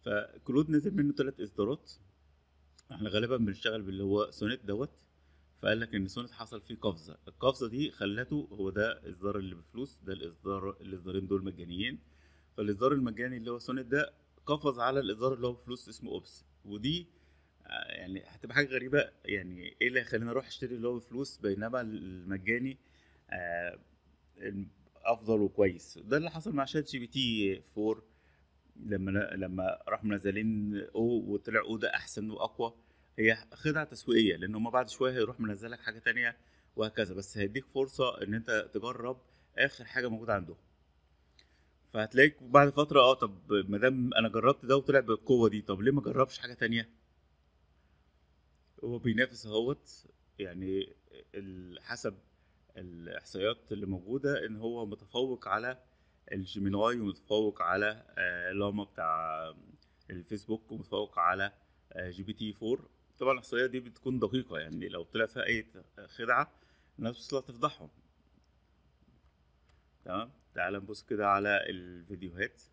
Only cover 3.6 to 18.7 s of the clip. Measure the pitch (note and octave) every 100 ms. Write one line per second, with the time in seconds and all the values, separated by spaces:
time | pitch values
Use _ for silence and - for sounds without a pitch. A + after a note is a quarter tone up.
3.6 | A#2 A2 F#2+ F#2+ G2 G#2 G#2 - G#2+ B2+
4.6 | G2+ G2+ C#3+ _ _ _ _ _ _ _
5.6 | G#2 A2 A2+ G#2 F#2+ B2 A#2+ - A2+ A2+
6.6 | - A2 G#2+ D#2+ E2 - - - B2+ C3+
7.6 | A#2+ A#2+ D3+ - G2+ G#2 B2+ D3 - G#2
8.6 | F#2+ F#2+ A2 - E2+ F2+ G2 G2+ F#2+ F2
9.6 | E2 A2 C#3 - F#2 F#2 D#2+ E2 F#2+ G2
10.6 | F#2+ - G2 F#2 F2+ F#2+ F#2 G2 F#2+ F2+
11.6 | F2 F2 A#2 D3+ - _ _ _ _ -
12.6 | G#2 G2+ B2+ C#3+ B2 G#2+ B2 B2+ A2+ A#2+
13.6 | - C3 A#2+ C#3 D3 _ _ _ - D3
14.6 | D3 A#2+ A#2+ C3+ A2+ G#2+ B2+ B2+ B2 A#2+
15.6 | - B2 - A2 A2+ F#2 - - _ _
16.6 | - G#2 B2 E3+ E3+ _ _ _ _ _
17.6 | - - - D#2 F#2 F#2+ F#2 - A2+ C#3
18.6 | C#3